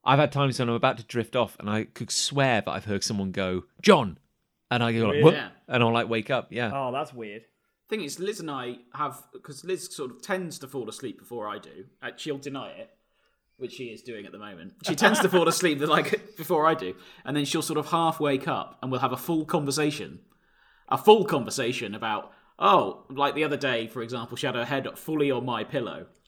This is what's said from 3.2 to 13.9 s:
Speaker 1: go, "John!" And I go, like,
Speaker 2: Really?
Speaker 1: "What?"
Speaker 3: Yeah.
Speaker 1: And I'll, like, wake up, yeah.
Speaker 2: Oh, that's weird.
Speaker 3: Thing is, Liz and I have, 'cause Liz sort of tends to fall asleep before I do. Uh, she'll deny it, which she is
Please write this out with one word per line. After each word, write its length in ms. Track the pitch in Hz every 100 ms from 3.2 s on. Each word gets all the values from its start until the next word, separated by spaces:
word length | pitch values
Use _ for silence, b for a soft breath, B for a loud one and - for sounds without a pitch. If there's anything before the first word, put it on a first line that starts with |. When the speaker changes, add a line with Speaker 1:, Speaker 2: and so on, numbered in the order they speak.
| 95
Speaker 1:
go, 340 | 90 92 92 - -
"John!" 360 | - 180 107 76 _ _ _ _ -
And 120 | 123
I 100 | 117
go, 80 | 113
like, 60 | 110
Speaker 2:
Really? 100 | -
Speaker 1:
"What?" 100 | 147
Speaker 3:
Yeah. 140 | 151 104 - -
Speaker 1:
And 140 | 123
I'll, 100 | 117
like, 160 | 117 107
wake 220 | 113 104
up, 180 | 131 -
yeah. 200 | 110 117
Speaker 2:
Oh, 160 | 135 131
that's 220 | 131 151
weird. 300 | 127 110 107 - _ _ _ -
Speaker 3:
Thing 120 | 220
is, 160 | 147 143
Liz 220 | 190 -
and 100 | 160
I 280 | 135 123 123 -
have, 280 | - 143 131 - -
'cause 220 | - 139
Liz 300 | 175 156 -
sort 160 | - 131
of 120 | 120
tends 360 | - 185 175 -
to 60 | 131
fall 220 | 139 110
asleep 300 | - 131 -
before 280 | - 120 104
I 100 | 101
do. 260 | - 73 95 _
Uh, 80 | 120 -
she'll 220 | 160 139
deny 320 | 139 135 104
it, 200 | 76 113 _ _ _ _ _ _ -
which 140 | 123
she 100 | -
is 160 | 123